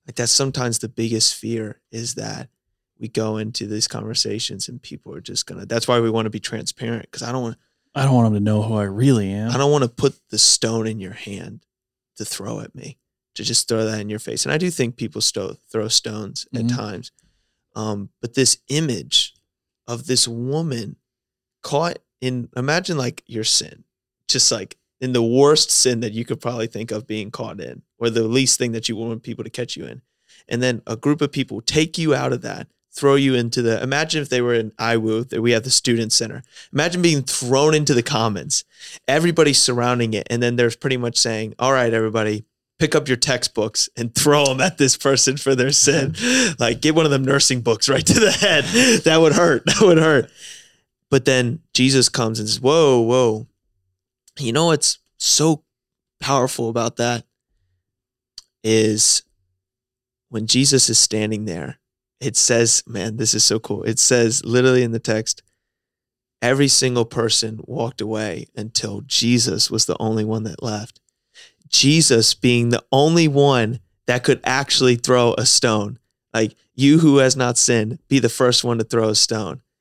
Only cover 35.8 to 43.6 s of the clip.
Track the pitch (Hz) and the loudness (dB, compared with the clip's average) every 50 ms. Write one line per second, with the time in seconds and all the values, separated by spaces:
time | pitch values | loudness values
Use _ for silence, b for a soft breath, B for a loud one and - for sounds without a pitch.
35.8 | - 131 117 113 113 110 - - 123 107 - 123 - B B B B B B 135 | 2 2 0 0 0 0 -2 -2 -2 -4 -8 -12 -16 B B B B B B -2
36.8 | 156 175 175 180 175 170 156 143 127 - - - 131 120 131 135 147 156 156 151 | 0 0 0 2 2 2 2 2 -2 -4 -6 -6 -2 2 2 4 4 4 4 2
37.8 | 151 147 143 120 117 - - 113 113 113 101 90 65 - - - - B B B | 2 2 2 2 0 0 0 0 0 0 -2 -4 -6 -6 -6 -6 -6 B B B
38.8 | B B B B B - 135 156 165 175 160 165 156 147 135 - - 131 123 120 | B B B B B 0 0 2 2 2 4 4 4 4 4 2 2 2 0 0
39.8 | 120 120 123 120 117 110 110 101 - - 120 120 120 120 120 123 120 117 117 - | 0 0 0 0 0 -2 -2 -4 -4 -4 -2 0 0 0 2 2 2 2 0 -2
40.8 | - 139 131 123 120 120 117 - - 117 113 110 110 107 - - 123 131 135 131 | -4 -4 -2 -2 -4 -4 -2 0 0 0 -2 -4 -6 -8 -6 -2 0 2 2 2
41.8 | 123 117 113 113 110 110 107 113 107 107 107 107 - _ _ _ _ _ _ - | 2 2 2 0 0 0 0 0 0 -2 -2 -4 -6 _ _ _ _ _ _ -2
42.8 | 160 147 - 151 139 135 127 117 - - 131 117 - - - 113 | 0 0 2 0 0 0 -2 0 0 0 -2 -2 -4 -4 -4 -4